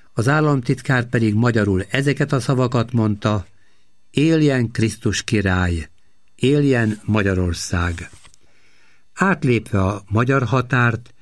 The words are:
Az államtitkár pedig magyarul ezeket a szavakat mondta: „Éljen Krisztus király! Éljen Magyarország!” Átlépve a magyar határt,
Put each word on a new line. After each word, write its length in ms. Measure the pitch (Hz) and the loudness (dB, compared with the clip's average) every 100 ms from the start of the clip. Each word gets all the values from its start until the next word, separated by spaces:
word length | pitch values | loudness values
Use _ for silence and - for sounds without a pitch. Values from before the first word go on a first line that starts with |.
| - | -12
Az 140 | - 113 | -2 0
államtitkár 840 | 151 151 139 120 131 - 131 120 | 2 2 0 0 -4 0 -2 0
pedig 240 | 120 113 | 0 2
magyarul 500 | 107 120 113 104 92 95 | 2 2 2 2 0 0
ezeket 420 | 131 139 143 143 | -2 0 0 0
a 80 | 139 | -2
szavakat 520 | 120 127 127 120 113 | 0 0 0 0 0
mondta: 560 | 120 107 101 110 104 - - - - - - - | 0 0 0 -2 -2 -4 -18 -20 -20 -20 -20 -6
„Éljen 600 | - 156 160 151 131 113 | -2 2 2 2 2 -2
Krisztus 520 | 120 110 - 110 95 | -2 -2 -2 -4 -4
király! 680 | - 107 95 92 90 82 80 - - - - - | -2 0 0 0 0 -2 -6 -18 -20 -20 -18 -2
Éljen 640 | 123 147 143 123 110 107 | 0 2 2 2 0 -2
Magyarország!” 1040 | - 107 98 92 90 85 - 90 87 85 90 - - - - - - - - - - | 0 0 2 0 0 -4 -4 -2 -2 -4 -12 -20 -20 -20 -20 -20 -20 -20 -20 -20 -12
Átlépve 680 | - 190 175 135 117 - 98 | -2 -2 0 0 0 0 -2
a 220 | 95 101 - | 0 -2 -2
magyar 360 | 107 123 139 | -2 2 0
határt, 680 | 117 131 123 127 120 113 - - | 0 -2 0 0 0 -2 -8 -20